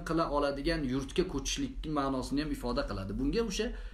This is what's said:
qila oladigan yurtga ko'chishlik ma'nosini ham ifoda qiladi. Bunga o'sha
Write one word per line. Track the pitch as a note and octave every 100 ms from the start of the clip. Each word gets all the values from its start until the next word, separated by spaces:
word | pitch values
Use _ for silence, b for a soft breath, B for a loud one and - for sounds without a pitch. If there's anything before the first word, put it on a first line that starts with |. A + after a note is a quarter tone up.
| E3+
qila | E3 D#3+
oladigan | C#3+ C#3+ C#3 D3 D#3+
yurtga | C3+ C3 C3+ - F3+
ko'chishlik | C#3 C3+ - C3 - D#3
ma'nosini | D3 C3+ C3 A#2+ C#3
ham | D3
ifoda | C3+ A#2+ B2+ C3
qiladi. | G2 G2
Bunga | G#2+ C#3+ G#3
o'sha | A3+ F#3 A#3 - B